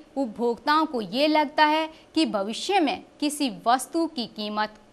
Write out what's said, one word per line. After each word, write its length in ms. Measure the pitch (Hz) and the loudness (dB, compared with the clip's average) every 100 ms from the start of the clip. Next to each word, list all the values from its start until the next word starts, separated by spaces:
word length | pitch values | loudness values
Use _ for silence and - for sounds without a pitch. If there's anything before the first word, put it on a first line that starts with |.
| - - | -8 -6
उपभोक्ताओं 680 | 269 208 240 233 - 302 320 | -6 -2 -2 -2 0 2 2
को 160 | 254 | -2
ये 260 | 202 220 302 | -4 0 2
लगता 380 | 302 302 - 302 | 2 2 2 4
है 240 | 311 320 - - - | 2 -2 -8 -6 -2
कि 100 | 311 | 0
भविष्य 520 | 202 196 226 - 392 | 0 -4 -6 0 2
में 240 | 285 185 - - | 2 -2 -8 -6
किसी 300 | 294 294 269 185 233 | -4 -2 -4 -2 2
वस्तु 380 | 254 - 330 330 | 2 2 -2 -2
की 180 | - 220 | -4 -8
कीमत 460 | - 208 214 214 - - | -6 -6 -4 -4 -8 -20